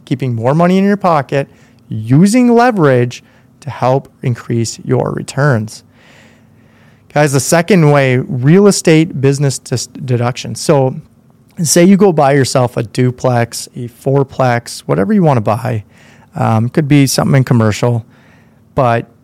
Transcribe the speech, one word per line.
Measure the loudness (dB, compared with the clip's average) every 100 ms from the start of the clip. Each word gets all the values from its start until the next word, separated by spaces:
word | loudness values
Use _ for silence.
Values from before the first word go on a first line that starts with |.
| -8
keeping | -6 -4
more | -4 -2
money | 0 2 2
in |
your | 0 0
pocket, | 0 0 -2 -4 -6 _ _ _ _
using | -10 0 2 4 4 4
leverage | 4 2 2 2 2 0 -6 -20 _ _ _
to | -16
help | -4 -2 -2 -4 _
increase | -8 -6 -4 -4 -4 -8 -4
your | -2 -2
returns. | -6 -8 -2 0 0 -4 -14 _ _ _ _ _ _ _ _ _ _ _ _ _
Guys, | -2 0
the | 0
second | 0 -2 2 2 4
way, | 2 2 0
real | -2 -2 2 4 4
estate | 2 2 2 2 -2
business | -2 0 -2 -4
dis-, | -6 -8 -8
deduction. | -12 -6 -4 -4 -6 -10
So | -6 0 0 0 -4 -14 _ _ _ _ -6
say | 0 4
you | 4 4
go | 4
buy | 2 2
yourself | 2 0 0 -2 -4
a |
duplex, | -6 -2 -4 -2 -2 0 -2 -6 -14
a | -14 -14
fourplex, | -8 -2 -2 -2 -2 -2 -2 -6 -12
whatever | -6 -2 0
you | 2
wanna | 2 2
buy. | 0 -2 -4 -8 -10 _ -20 -20 _
Um, | -4 0 0 0
could | -2 2
be | 2 2
something | 0 0 0
in |
commercial. | 2 2 0 0 -2 -2 -6 _ _ _ _ _ _
But | -2 0 0 -4 _